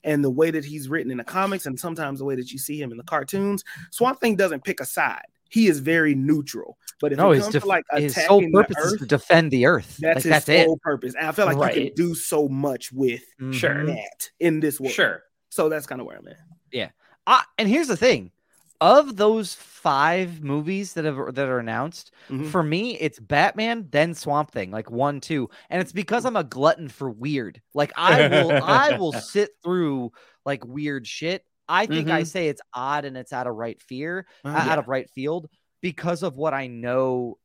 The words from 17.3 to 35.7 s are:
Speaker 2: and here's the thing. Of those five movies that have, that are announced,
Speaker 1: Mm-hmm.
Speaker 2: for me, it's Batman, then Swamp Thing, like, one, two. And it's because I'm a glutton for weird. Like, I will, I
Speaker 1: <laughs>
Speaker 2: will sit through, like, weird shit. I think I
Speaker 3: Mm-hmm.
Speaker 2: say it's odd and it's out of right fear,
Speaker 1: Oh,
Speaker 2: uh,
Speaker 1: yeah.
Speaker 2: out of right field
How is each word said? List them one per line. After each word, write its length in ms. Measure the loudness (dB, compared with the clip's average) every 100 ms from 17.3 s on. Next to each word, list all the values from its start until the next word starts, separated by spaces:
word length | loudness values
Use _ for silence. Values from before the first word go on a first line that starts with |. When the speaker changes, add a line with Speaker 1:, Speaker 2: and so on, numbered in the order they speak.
| 2 2 -2
Speaker 2:
and 100 | 0
here's 200 | 2 0
the 80 | 0
thing. 340 | 2 0 -4 _ _ _ _ _
Of 360 | 8 8 6 0
those 360 | 2 2 -4
five 920 | -12 -20 -4 0 2 2 0 -4 -8
movies 520 | -4 -4 -2 -6 -6
that 100 | -4
have, 300 | -4 -4 -8
that 140 | -4 -2
are 100 | -2
announced, 540 | -4 -4 -6 -10 -20 _ -10
Speaker 1:
Mm-hmm. 160 | -8 -2
Speaker 2:
for 160 | 0
me, 340 | 0 -2 -4 -4
it's 220 | -6 -6
Batman, 720 | -2 2 2 2 -4 -4 -2
then 240 | 0 0
Swamp 380 | -2 -2 -2 -2
Thing, 180 | -6 -6
like, 200 | -8 -8
one, 300 | -2 -2 -2
two. 300 | -6 -4 -4 -10 _
And 140 | -6
it's 100 | -4
because 320 | -6 -2 -2
I'm 120 | 0 -4
a 80 |
glutton 440 | -6 2 2 2 -6
for 220 | -8 -10
weird. 500 | -6 -4 -4 -4 -12 _
Like, 180 | -2 -2 2
I 320 | 6 6 6
will, 240 | 6 4
I 440 | 2 6 6 6 2
Speaker 1:
<laughs> 20 |
Speaker 2:
will 140 | -2
sit 380 | -4 -4 -2 -2 _
through, 480 | -4 0 0 -2 -6 _ _ _ -6
like, 180 | -6
weird 420 | -8 -8 -6 -6 -10
shit. 380 | -8 -6 -6 _ _ -2
I 180 | 0 0
think 220 | -2 0
I 140 | -2
Speaker 3:
Mm-hmm. 40 | -2
Speaker 2:
say 220 | -2 -4
it's 140 | -4 -12
odd 320 | -8 -4 -4
and 120 | -6 -14
it's 140 | -10
out 140 | -8 -6
of 80 |
right 260 | -6 -10 -10
fear, 440 | _ -10 -8 -10 -12 _
Speaker 1:
Oh, 60 | -4
Speaker 2:
uh, 20 |
Speaker 1:
yeah. 180 | -2 0
Speaker 2:
out 60 | -2
of 100 | -2
right 200 | -6 -6
field 400 | -8 -6 -6 -10 _ _